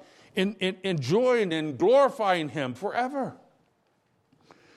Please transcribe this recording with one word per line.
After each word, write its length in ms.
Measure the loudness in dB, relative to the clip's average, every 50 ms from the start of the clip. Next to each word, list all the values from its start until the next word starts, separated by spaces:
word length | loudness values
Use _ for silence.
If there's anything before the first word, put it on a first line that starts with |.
| -14 -20 _ _ -20 -6 -2
in, 200 | -2 -2 -2 -2
in, 200 | -2 -4 -4 -4 -4 -4
enjoying 680 | -4 -4 -4 -2 0 2 2 2 2 2 2 0 0 -2
and 260 | -2 -4 -4 -2 0
glorifying 720 | 2 4 6 6 6 4 2 0 0 0 0 0 -2 -4
him 240 | -4 -4 -4 -4 -6
forever. 600 | -6 -8 -6 -4 -4 -4 -4 -4 -4 -6 -6 -8 -12 _ _ _ _ _ _ _ _ _ _ _ _ _ _ _ _ _ _ _ _ _ -20 -20 _ _ _ _